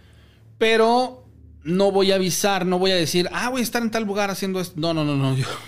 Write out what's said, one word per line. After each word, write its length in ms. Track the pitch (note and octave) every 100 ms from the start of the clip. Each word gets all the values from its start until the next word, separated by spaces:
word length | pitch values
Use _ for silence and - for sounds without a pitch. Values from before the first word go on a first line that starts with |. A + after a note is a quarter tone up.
| - - - _ - -
pero 640 | A3+ A3+ A3+ A#3+ B3+ - - - - -
no 280 | D3 F3+ G3+
voy 180 | G3 F#3+
a 60 | F#3+
avisar, 500 | F#3 - G3+ G3 F#3
no 120 | F3+
voy 120 | F#3+
a 60 | F#3
decir, 320 | E3 F3+ F3+
"Ah, 160 | E3+ A#3
voy 120 | B3+
a 20 |
estar 200 | A#3 A#3+
en 80 | A3+
tal 120 | A3+
lugar 260 | G#3+ G3+ G3+
haciendo 300 | F#3 G3 F#3
esto". 140 | F3 -
No, 160 | E3
no, 120 | E3
no, 120 | D3 C#3+
no. 180 | C3+
<laughs> 40 | C3
Yo 80 | B2 -